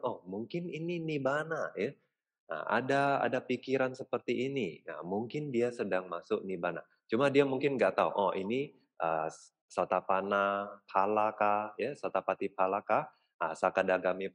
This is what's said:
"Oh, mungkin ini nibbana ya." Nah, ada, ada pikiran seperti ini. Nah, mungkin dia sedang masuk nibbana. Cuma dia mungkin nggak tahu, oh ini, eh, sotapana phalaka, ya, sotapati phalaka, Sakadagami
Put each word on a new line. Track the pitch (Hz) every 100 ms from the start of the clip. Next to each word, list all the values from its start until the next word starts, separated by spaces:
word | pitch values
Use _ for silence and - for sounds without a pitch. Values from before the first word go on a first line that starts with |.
| 123
"Oh, | 95 87
mungkin | 98 113 170 175
ini | 156 165 175
nibbana | 160 151 131 143 156 156 87 90
ya." | 113 - _ _ _ _ -
Nah, | 78 -
ada, | 113 127 139 139 139
ada | 120 123
pikiran | 123 123 - 131 131 127
seperti | 135 120 - 117 131
ini. | 139 95 78
Nah, | - 78
mungkin | 82 101 117 147 147
dia | 117 120
sedang | 120 104 92 92
masuk | 87 - 104
nibbana. | 95 92 87 82 - _ -
Cuma | 113 139
dia | 135 139
mungkin | 131 143 131
nggak | 98 98
tahu, | 85
oh | - 95 90
ini, | 95 127 143 - _ -
eh, | 85 80 80 - - _ _
sotapana | - 92 92 - 95 98 101 98 101 101 104
phalaka, | - 98 98 107 107 - 104 104 107 -
ya, | 107 -
sotapati | 95 95 95 95 98
phalaka, | - 95 101 - 117 151 - _ - 82 80
Sakadagami | 92 95 95 92 90 95 98